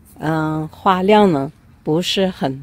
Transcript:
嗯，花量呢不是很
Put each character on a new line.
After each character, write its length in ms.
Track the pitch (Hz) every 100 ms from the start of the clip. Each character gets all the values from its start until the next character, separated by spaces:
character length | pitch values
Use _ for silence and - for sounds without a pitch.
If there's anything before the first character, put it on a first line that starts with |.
| - -
嗯， 480 | 151 160 156 156 156
花 340 | - 208 185
量 300 | 190 214 202
呢 200 | 147 139 - _ _
不 180 | - 156
是 260 | 180 196 190
很 340 | 185 147 135